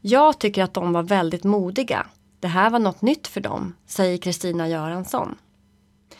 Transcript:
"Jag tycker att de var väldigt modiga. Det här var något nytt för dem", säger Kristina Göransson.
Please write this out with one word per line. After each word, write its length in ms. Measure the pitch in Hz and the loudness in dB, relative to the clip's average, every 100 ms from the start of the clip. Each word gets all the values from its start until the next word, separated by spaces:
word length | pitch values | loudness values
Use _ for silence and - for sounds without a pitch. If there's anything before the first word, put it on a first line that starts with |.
"Jag 380 | 202 247 302 294 | 2 6 6 4
tycker 260 | 214 196 | -2 0
att 100 | 185 | -2
de 180 | 190 175 | 0 0
var 100 | 170 | 0
väldigt 420 | 170 196 165 170 | 2 2 2 0
modiga. 640 | 196 208 180 190 254 - - _ _ _ | 0 2 0 -2 -2 -2 -4 _ _ _
Det 80 | 185 | -4
här 220 | 175 208 | 2 2
var 80 | 233 | 4
något 240 | 214 - | 0 0
nytt 240 | 220 311 - | 0 0 -4
för 140 | - | -8
dem", 340 | 202 - 196 175 _ | -6 -6 -8 -12 _
säger 320 | - 190 180 | -2 0 0
Kristina 500 | 180 165 185 170 165 | -4 -4 -4 -4 -4
Göransson. 680 | 165 156 175 180 254 - - _ _ _ _ _ _ _ - | -4 -4 -6 -6 -6 -6 -12 _ _ _ _ _ _ _ -20